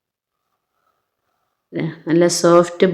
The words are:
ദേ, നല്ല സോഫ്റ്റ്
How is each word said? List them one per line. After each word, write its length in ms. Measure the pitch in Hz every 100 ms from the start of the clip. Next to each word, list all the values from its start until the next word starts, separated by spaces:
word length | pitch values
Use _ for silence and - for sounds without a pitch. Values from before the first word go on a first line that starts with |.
| _ _ _ _ _ _ _ _ _ _ _ _ _ _ _ _ _
ദേ, 100 | 165 160 - 165
നല്ല 160 | 165 175 175
സോഫ്റ്റ് 460 | 170 175 175 - 185